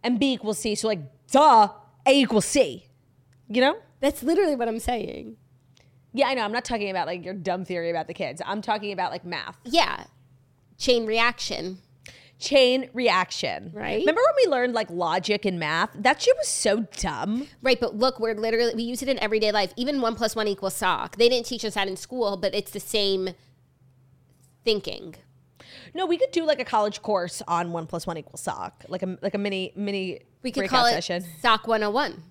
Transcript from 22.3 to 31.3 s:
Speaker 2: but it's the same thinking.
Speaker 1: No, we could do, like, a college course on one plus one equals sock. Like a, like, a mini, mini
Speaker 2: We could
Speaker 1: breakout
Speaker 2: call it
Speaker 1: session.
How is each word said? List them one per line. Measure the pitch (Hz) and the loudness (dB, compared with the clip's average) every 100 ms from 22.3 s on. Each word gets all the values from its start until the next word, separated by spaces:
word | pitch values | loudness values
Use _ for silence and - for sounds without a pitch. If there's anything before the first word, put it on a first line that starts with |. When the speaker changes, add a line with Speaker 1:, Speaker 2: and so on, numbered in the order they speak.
| 196 | -2
Speaker 2:
but | 190 202 | -2 -2
it's | 202 | -6
the | 208 | -12
same | - 214 196 190 185 175 _ _ _ _ _ _ _ _ _ _ _ _ | -4 -2 0 0 -4 -8 _ _ _ _ _ _ _ _ _ _ _ _
thinking. | - 208 - - 165 160 _ _ _ _ - - - | 0 0 -2 -12 -14 -18 _ _ _ _ -20 -20 -14
Speaker 1:
No, | 330 370 | -6 -2
we | 339 | 0
could | 554 | 0
do, | 339 320 | 0 0
like, | 285 | 0
a | 240 | 0
college | 220 208 - | 0 0 -2
course | - 196 180 - - | -2 -2 -2 -8 -2
on | 170 175 | -2 -2
one | 170 160 | -6 -6
plus | 170 185 | -6 -6
one | 165 | -8
equals | - - | -10 -10
sock. | - - 90 _ - | -8 -8 -10 _ -12
Like | 185 | -6
a, | 185 180 | -6 -4
like, | 202 | -4
a | 202 | -4
mini, | 202 190 185 190 | -4 -4 -6 -6
mini | 202 196 190 - _ _ | -4 -4 -6 -10 _ _
Speaker 2:
We | - | -6
could | - | -4
Speaker 1:
breakout | 190 254 | 2 4
Speaker 2:
call | 240 | 4
it | |
Speaker 1:
session. | 220 - 175 175 | 2 -2 -6 -6